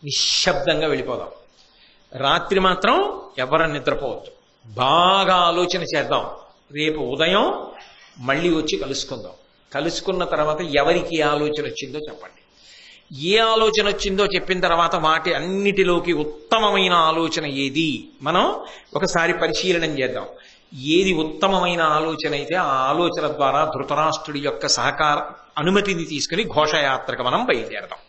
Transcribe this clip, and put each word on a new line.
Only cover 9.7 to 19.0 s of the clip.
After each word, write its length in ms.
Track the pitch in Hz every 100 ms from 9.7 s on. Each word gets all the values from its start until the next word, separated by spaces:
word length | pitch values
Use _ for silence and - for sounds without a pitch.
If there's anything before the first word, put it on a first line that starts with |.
కలుసుకున్న 500 | 139 156 165 208 185
తర్వాత 360 | 170 160 151 151
ఎవరికి 580 | 175 143 139 175 165 160
ఏ 40 |
ఆలోచన 400 | 147 147 151 151
వచ్చిందో 360 | 143 - 139 143
చెప్పండి. 420 | 151 - - - _ _ - - - - _ 135 156
ఏ 100 | 214
ఆలోచన 500 | 226 220 220 214 202
వచ్చిందో 380 | 202 202 190 202
చెప్పిన 340 | 185 - 185
తర్వాత 360 | 180 170 170 180
వాటి 380 | 156 160 165
అన్నిటిలోకి 760 | 151 160 190 202 190 180 175 170
ఉత్తమమైన 800 | 156 151 - - 220 208 202 185
ఆలోచన 540 | 175 160 160 165 - 151
ఏది, 640 | 139 139 143 165 120 - -
మనం 420 | 135 175 277 427 - - -
ఒకసారి 380 | -